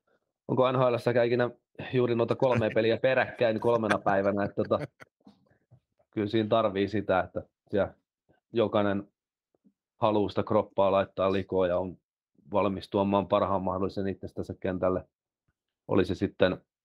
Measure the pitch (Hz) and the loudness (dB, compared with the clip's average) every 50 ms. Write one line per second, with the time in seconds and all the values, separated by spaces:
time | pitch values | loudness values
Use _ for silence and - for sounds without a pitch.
0 | _ _ _ _ _ _ _ _ _ - 127 127 127 127 131 131 131 123 120 113 | _ _ _ _ _ _ _ _ _ -4 0 2 2 2 2 2 2 2 2 0
1 | - 123 120 123 117 117 123 120 123 120 - _ _ _ _ - - - - 127 | -2 0 2 2 2 2 2 2 0 -2 -2 _ _ _ _ -16 -12 -4 0 0
2 | 123 120 120 117 117 113 117 - 139 127 120 117 110 107 98 113 110 113 113 104 | 0 2 2 0 2 0 0 0 2 2 2 2 0 0 0 2 2 2 0 2
3 | - 131 131 127 110 - - - 123 113 110 107 110 117 117 113 110 101 101 101 | 0 0 2 2 0 -2 -2 -2 0 0 0 0 0 0 0 2 2 0 0 0
4 | - 101 98 98 98 101 101 101 101 101 - - 101 101 113 101 - - _ _ | 0 0 0 2 2 0 0 0 -4 -4 -4 -6 -2 -2 -2 -4 -4 -8 _ _
5 | - _ _ _ _ - _ _ _ _ _ _ _ _ _ _ _ _ _ _ | -20 _ _ _ _ -20 _ _ _ _ _ _ _ _ _ _ _ _ _ _
6 | _ _ - 110 101 104 113 113 107 107 117 113 110 104 95 98 101 95 104 104 | _ _ -6 -4 -4 0 0 0 0 2 2 2 2 0 0 0 -2 -2 -2 -4
7 | 98 - 95 90 87 - - 87 - _ _ _ _ - 104 98 - - - _ | -2 0 0 0 0 -2 -8 -12 -12 _ _ _ _ -6 -2 -2 -2 -2 -4 _
8 | _ _ _ _ _ _ _ _ _ _ - 113 107 98 - 107 101 101 98 101 | _ _ _ _ _ _ _ _ _ _ -2 0 0 2 2 0 0 0 -2 -4
9 | 101 _ _ _ _ _ _ _ _ _ _ _ _ _ _ _ _ _ _ - | -6 _ _ _ _ _ _ _ _ _ _ _ _ _ _ _ _ _ _ -2
10 | 117 107 107 107 101 92 - - 101 - 107 107 98 - - - 98 95 92 98 | -2 0 2 2 0 0 -2 -4 -4 0 0 0 0 0 0 0 2 2 4 2
11 | 95 - - - 92 98 98 98 92 - 95 92 92 87 87 90 92 92 85 _ | 0 -2 -2 -2 0 0 0 0 -2 -2 -2 0 0 0 0 -2 -4 -6 -10 _
12 | _ _ _ _ _ _ _ _ _ 71 98 98 95 101 95 95 - - - 101 | _ _ _ _ _ _ _ _ _ -4 -2 0 0 0 -2 -4 -8 -4 0 0
13 | 98 98 98 101 92 82 101 101 98 92 98 92 92 92 92 92 98 90 - 104 | 2 2 2 0 2 2 2 2 2 2 0 -2 -2 -2 -2 -2 -4 -4 -4 -4
14 | 98 98 92 - - 90 - 101 92 - 95 - - 95 92 87 92 92 92 90 | -4 -4 -6 -6 -10 -14 -10 -10 -10 -10 -10 -6 -6 -6 -4 0 0 0 0 -2
15 | - _ _ _ _ _ _ _ _ _ _ _ _ _ _ _ _ - 104 101 | -4 _ _ _ _ _ _ _ _ _ _ _ _ _ _ _ _ -2 0 0
16 | 90 85 92 - 101 90 - - 98 92 - - _ _ _ _ | 2 0 -2 -4 -4 -4 0 2 2 2 2 -2 _ _ _ _